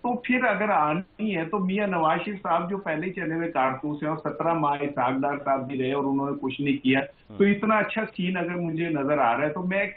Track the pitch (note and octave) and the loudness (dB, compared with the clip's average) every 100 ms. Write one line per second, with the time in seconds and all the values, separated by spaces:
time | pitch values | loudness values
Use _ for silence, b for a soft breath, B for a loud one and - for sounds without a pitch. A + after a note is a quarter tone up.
0 | B3 A#3+ - B3+ B3 F#3+ G#3+ F3 D3+ D#3+ | -2 -2 0 2 2 2 2 2 2 0
1 | F#3+ - G#3+ F3+ D#3+ G#3 F#3 G3 G3+ F3 | -4 -6 -2 -2 -2 -2 0 0 0 2
2 | D#3 E3 G#3 G3 F3+ E3+ F3 G3 F3+ D#3 | 2 2 -2 -6 0 0 0 -4 -4 -4
3 | F#3 F#3 D#3+ E3 E3 D3 C3 B2+ D3+ D3 | -4 -4 -4 -2 -2 0 0 0 -6 -4
4 | D3+ D#3 D3 - D#3+ E3 D3 C#3+ C#3 - | -4 -2 -4 -2 0 2 0 0 -2 0
5 | B2 C3+ C#3 C#3 C#3 C3+ B2+ C3 B2+ C#3 | 0 0 0 -2 0 0 -2 -2 0 0
6 | C3+ C#3 C#3 C#3 C3 C3 C#3+ C3 C3 C3+ | 0 0 -2 -2 -4 -2 0 2 4 2
7 | C3+ - - G#2+ G3+ G3+ G#3 - - A3 | 0 -12 -18 2 4 4 2 2 2 -2
8 | G#3+ - F3+ F#3 E3+ F3+ E3 D#3+ E3+ D3 | -4 -2 -2 -2 -2 -2 -2 -2 0 0
9 | C3 A#2+ A#2+ A#2 D3+ F#3 F3+ G3 G3+ | 2 4 4 4 0 0 -2 0 -2